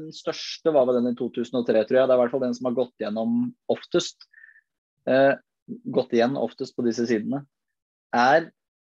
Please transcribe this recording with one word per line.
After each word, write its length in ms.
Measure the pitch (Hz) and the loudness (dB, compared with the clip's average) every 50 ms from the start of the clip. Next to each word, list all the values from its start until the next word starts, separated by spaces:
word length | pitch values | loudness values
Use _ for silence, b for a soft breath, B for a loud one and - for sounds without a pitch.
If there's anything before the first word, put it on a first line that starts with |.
| 156 156 | -8 -12
største 600 | - - - 170 160 - - - - - - 165 | -16 -10 -10 -8 -8 -8 -10 -14 -14 -4 -2 2
var 140 | 156 143 127 | 2 4 4
vel 160 | 127 127 120 | 4 2 0
den 100 | 120 123 | 0 -2
i 60 | 120 - | -2 -4
to 120 | 127 117 | -6 -6
tusen 280 | - 127 117 - - 123 | -4 -6 -6 -4 -4 -4
og 60 | 113 - | -2 0
tre, 160 | 117 110 107 | 2 0 2
tror 160 | - 127 127 | 2 2 2
jeg. 80 | 131 131 | 4 4
Det 60 | 127 | 4
er 60 | 123 | 4
i 20 | |
hvert 100 | 120 120 | 2 2
fall 120 | 143 135 127 | 0 -2 -2
den 100 | 123 120 | -2 -4
som 100 | 120 131 127 | -4 -4 -4
har 60 | 120 131 | -2 -2
gått 180 | 123 - _ - | -4 -4 _ -8
gjennom 540 | 107 104 107 110 113 117 117 120 123 123 - _ _ - | -8 -6 -4 -4 -2 -2 0 0 -2 -4 -6 _ _ -4
oftest. 560 | 113 - - - - 175 - - - _ - b b b b b b b b b _ _ _ _ _ _ _ - | -4 -4 -4 -2 -2 -2 -2 -4 -8 _ -20 b b b b b b b b b _ _ _ _ _ _ _ 0
Eh, 260 | 127 131 139 139 139 - - _ _ _ _ - - - - - | 2 4 4 4 2 0 -4 _ _ _ _ -16 -16 -12 -10 -4
gått 220 | - 139 123 - - | -2 -2 -2 0 2
igjen 240 | 117 113 123 139 135 | 2 2 2 0 -2
oftest 380 | 120 117 - - 135 - - - | -4 -6 -6 -8 -12 -10 -6 -4
på 60 | 123 | -2
disse 220 | 117 110 117 120 117 | -2 -2 -2 -2 0
sidene. 360 | 120 107 107 113 127 143 143 - _ _ _ _ _ _ _ _ _ _ _ _ - | 0 -2 -2 -4 -6 -8 -8 -12 _ _ _ _ _ _ _ _ _ _ _ _ 0
Er, 380 | 120 123 131 147 165 165 - - _ _ _ _ _ _ | 2 4 4 4 4 2 -2 -8 _ _ _ _ _ _